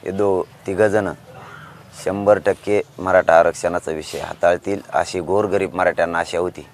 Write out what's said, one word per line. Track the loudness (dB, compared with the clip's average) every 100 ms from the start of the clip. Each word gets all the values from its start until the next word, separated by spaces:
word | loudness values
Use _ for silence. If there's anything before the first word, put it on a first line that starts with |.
हे | -8
दो-, | -2 0 0 -2 -10 -8
तिघंजणं | 0 2 2 -2 -6 -14 -20 -20 -20 -20 -20 -20 -10
शंभर | -6 -2 4 4 2
टक्के | -2 0 -2 -2 -6
मराठा | 2 4 6 6
आरक्षणाचा | 6 2 -2 -2 -4
विषय | -8 -8 -10
हाताळतील, | -10 -2 0 0 -2 -6 -4
अशी | -4 -4 -6
गोरगरीब | -2 0 0 0 -2
मराठ्यांना | 0 0 0 -2 -2
आशा | -4 -2
होती. | -4 -6 -18